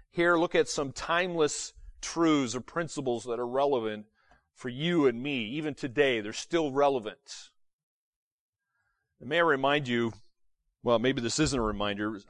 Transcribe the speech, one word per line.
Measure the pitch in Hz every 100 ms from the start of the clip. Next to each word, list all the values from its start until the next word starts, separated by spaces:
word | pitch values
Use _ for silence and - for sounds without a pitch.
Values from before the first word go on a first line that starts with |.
| _
here, | 175 170 170
look | 170
at | 180 151
some | - 139
timeless | - - 170 185 170 147 - - - - -
truths | - 160 165 147 123
or | 120
principles | - 165 165 147 127 117
that | 120 117
are | 120
relevant | 127 143 131 110 107 107 _ _ _ _
for | - 127
you | 123 165 175 135
and | 117
me. | 139 135
Even | 107 147 151
today, | 131 143 117 139 117
they're | 104
still | - - 170 151
relevant. | 135 143 135 104 92 - - - _ _ _ _ _ _ _ _ _ _ _ _ _ _ _ _ -
And | 123
may | 170
I |
remind | 165 135 139 147 127
you, | 117 117 - - _ _ _ _ _
well, | 120 117
maybe | 127 135
this | 117 -
isn't | 147 131
a |
reminder. | 107 101 104 101 110 101